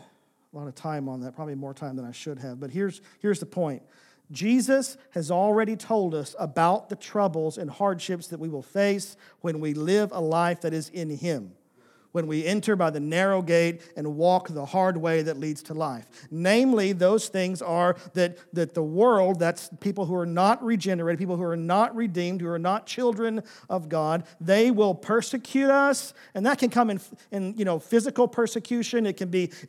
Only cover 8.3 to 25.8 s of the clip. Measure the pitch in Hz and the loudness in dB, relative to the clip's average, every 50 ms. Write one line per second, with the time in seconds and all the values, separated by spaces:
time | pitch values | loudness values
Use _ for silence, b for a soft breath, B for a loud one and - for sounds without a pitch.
8.3 | - 165 156 165 151 139 123 - - 196 202 202 202 196 196 - - b b b | -10 -10 -8 -8 -8 -8 -10 -4 0 2 2 2 2 0 -4 -8 -14 b b b
9.3 | b b - 175 160 156 156 151 147 151 151 170 190 208 208 196 - 185 165 185 | b b -6 -4 -4 -2 -2 -4 -2 -2 0 2 2 2 2 0 -2 -2 0 0
10.3 | 175 170 175 175 175 170 - 165 160 160 151 - - 180 165 156 147 135 160 175 | 2 2 2 2 0 -2 -2 -4 -4 -4 -6 -6 -8 -8 -6 -6 -6 -4 -4 -4
11.3 | 156 127 101 92 92 _ _ b b b b b b b b b - 175 160 156 | -4 -4 -6 -12 -16 _ _ b b b b b b b b b -4 -4 -2 -2
12.3 | 151 156 156 170 196 214 - 220 208 185 175 160 151 147 147 151 165 175 190 196 | -2 -2 0 0 0 0 2 0 2 2 2 2 0 -2 -2 0 0 2 2 4
13.3 | 196 190 180 160 170 170 170 170 170 165 B B B - 151 151 147 151 165 180 | 2 2 2 4 4 4 4 2 0 -4 B B B -8 -6 -6 -2 2 4 4
14.3 | 180 185 180 - 160 147 139 139 - 190 185 190 180 165 160 165 165 160 156 160 | 4 4 0 -4 -8 -8 -6 -2 0 2 2 2 0 0 0 0 0 2 0 -2
15.3 | 151 135 151 156 151 143 - - 160 156 160 147 127 117 107 - - - - - | -4 -4 -4 -6 -6 -6 -10 -10 -6 -4 -4 -4 -6 -8 -12 -16 -20 -20 -16 -10
16.3 | 156 165 170 185 214 233 262 269 247 214 196 196 196 175 180 185 214 220 214 - | -6 0 2 4 6 6 6 6 4 4 2 2 2 4 4 4 4 2 0 -2
17.3 | - 190 180 180 185 160 - 180 165 175 175 180 180 180 B B - 185 180 175 | -2 -2 -2 -2 -2 -4 -4 -2 0 2 2 2 2 0 B B 0 0 0 0
18.3 | 175 B B B - 170 165 160 - 170 156 156 156 185 226 247 233 196 185 185 | 0 B B B -2 -2 -2 0 0 -2 -2 0 2 4 6 6 6 6 4 4
19.3 | 196 165 170 165 170 - - - - - - 202 185 196 190 160 185 180 170 170 | 2 2 0 0 0 -2 -10 -16 -14 -6 -4 -4 -2 -2 -2 -2 -2 -2 -2 -2
20.3 | 165 175 185 202 233 - 262 226 233 202 160 196 185 170 165 165 175 - 196 180 | 0 4 4 4 4 2 0 -2 -2 0 0 0 -2 0 0 0 -2 -2 -2 -4
21.3 | 180 170 180 170 170 165 165 165 180 202 226 262 247 226 233 208 165 175 175 175 | -2 -2 -2 -2 -4 -2 0 2 2 4 2 2 0 -2 -4 -2 -2 -2 -2 -2
22.3 | 185 185 170 170 170 165 165 180 196 220 220 - - - 247 240 220 196 226 226 | -2 -4 -4 -4 -4 -2 0 0 0 -2 -4 -6 -4 -2 0 0 0 0 -2 -2
23.3 | 220 220 214 B B B B B 185 185 160 151 165 160 156 156 160 175 165 B | -2 -4 -6 B B B B B -4 -4 -4 -2 -2 -2 0 0 0 -2 -4 B
24.3 | B B 165 170 196 214 226 247 240 202 208 196 180 - - - 214 233 - - | B B 0 4 4 6 6 6 4 4 4 2 2 -2 -2 0 0 0 0 -2
25.3 | - 254 - - - 269 269 277 277 277 | -6 -8 -6 -2 0 2 4 4 4 6